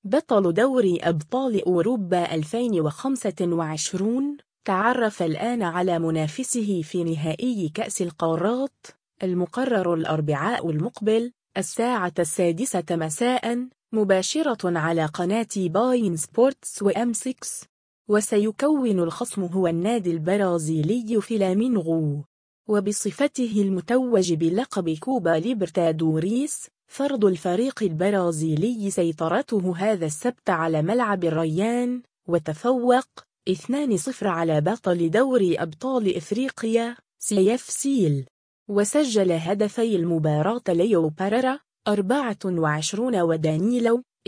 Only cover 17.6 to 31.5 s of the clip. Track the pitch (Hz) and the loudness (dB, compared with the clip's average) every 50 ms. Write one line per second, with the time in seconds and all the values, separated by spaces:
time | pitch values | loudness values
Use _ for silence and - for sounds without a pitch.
17.6 | - _ _ _ _ _ _ _ _ - 208 214 208 - 226 208 208 220 208 - | -14 _ _ _ _ _ _ _ _ 0 0 0 2 2 2 2 2 2 0 0
18.6 | 269 294 311 285 254 233 202 180 170 165 160 - 247 - - 202 190 175 170 190 | 2 2 2 2 2 2 2 2 0 0 -2 -6 -8 -6 -4 -6 -4 -2 0 0
19.6 | 185 170 165 165 175 214 240 233 180 175 165 165 156 175 196 208 202 185 170 170 | 2 2 2 0 0 0 0 0 0 -2 -2 -2 0 0 2 2 2 2 2 0
20.6 | 156 151 160 156 151 165 226 247 226 214 233 214 196 - 233 214 196 185 185 202 | 0 0 0 0 2 0 0 -2 -2 0 0 0 0 0 0 2 2 2 2 2
21.6 | 233 262 240 208 156 165 165 165 156 147 143 147 143 _ _ _ _ _ _ _ | 2 2 2 0 2 0 0 0 0 0 -2 -4 -8 _ _ _ _ _ _ _
22.6 | _ - 208 208 196 202 208 - - 208 - - 277 285 _ - 247 226 214 208 | _ 0 0 0 0 0 -4 -2 -4 -4 -2 0 -2 -2 _ -2 -4 0 0 0
23.6 | 202 196 190 180 170 - 240 262 262 247 233 196 185 175 170 151 165 165 175 208 | 2 2 0 -2 -2 0 0 0 2 4 4 4 4 2 2 2 2 0 0 0
24.6 | 269 - - 202 180 165 160 151 - 254 269 247 170 165 165 160 165 233 254 214 | -2 -2 -4 -4 -2 -2 -4 -4 -2 -2 -2 0 2 2 2 2 2 -2 -2 -2
25.6 | 190 170 - 190 175 165 160 156 165 160 156 156 165 196 226 254 285 302 - - | -4 -2 0 2 2 2 2 2 0 2 2 0 0 0 -2 -2 -2 -4 -6 -10
26.6 | - - _ _ _ _ - - 269 285 277 233 208 196 185 160 - 185 175 190 | -12 -16 _ _ _ _ -6 -4 -2 -2 0 2 2 2 2 2 -2 -2 0 0
27.6 | 247 269 - - 220 180 160 156 180 202 208 196 180 170 165 151 156 160 156 147 | 0 -2 -2 -2 -2 -2 0 0 0 2 2 2 0 0 0 0 -2 0 0 0
28.6 | 180 240 247 220 202 196 - - 170 165 156 156 165 165 170 240 285 - 240 202 | 0 0 -2 -2 -4 -4 -2 0 0 -2 -2 -2 -2 0 0 -2 -2 0 -2 0
29.6 | 180 185 175 170 190 220 220 180 165 156 156 - - 247 247 _ _ - 185 160 | 0 -2 -2 0 0 0 0 0 -2 -4 -4 -2 -4 -4 -4 _ _ -2 0 0
30.6 | 165 165 160 156 151 170 220 247 240 214 202 185 175 165 156 160 165 160 | 0 0 0 0 0 0 0 0 0 0 0 0 0 0 0 0 0 0